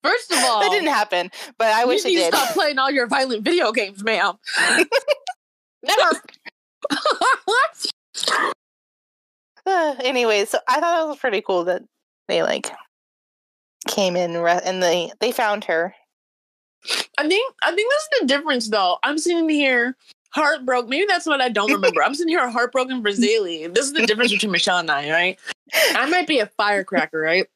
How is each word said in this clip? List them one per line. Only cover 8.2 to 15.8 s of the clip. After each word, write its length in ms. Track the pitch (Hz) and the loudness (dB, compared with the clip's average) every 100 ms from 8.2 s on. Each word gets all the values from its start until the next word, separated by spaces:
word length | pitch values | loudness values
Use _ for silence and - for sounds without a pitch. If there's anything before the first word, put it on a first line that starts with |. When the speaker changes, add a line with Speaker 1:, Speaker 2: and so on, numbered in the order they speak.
| - - - - _ _ _ _ _ _ _ _ _ _ - | -4 -2 -2 -6 _ _ _ _ _ _ _ _ _ _ -2
Speaker 2:
Uh, 280 | 381 311 262 | 0 0 0
anyway, 440 | 254 262 240 208 214 | -2 2 2 2 2
so 120 | - - | -2 0
I 140 | 262 | 0
thought 240 | 339 339 | 2 0
it 40 | 311 | -2
was 100 | 285 | -4
pretty 240 | 262 190 | -2 -2
cool 220 | - 185 | 0 0
that 180 | 170 180 - _ _ _ - | 0 -2 -6 _ _ _ -4
they, 160 | 180 | -2
like, 280 | 160 - - - - _ _ _ _ _ _ _ _ _ - | 0 -2 -6 -14 -20 _ _ _ _ _ _ _ _ _ -6
came 300 | - 190 175 | -2 0 0
in 220 | 175 170 | -2 0
re-, 220 | 170 175 | 0 0
and 180 | 180 185 | 0 0
they, 300 | 180 175 165 - | 2 0 -2 -4
they 100 | 240 | -2
found 340 | 240 220 208 | 0 0 -2
her. 300 | 214 165 | -2 -2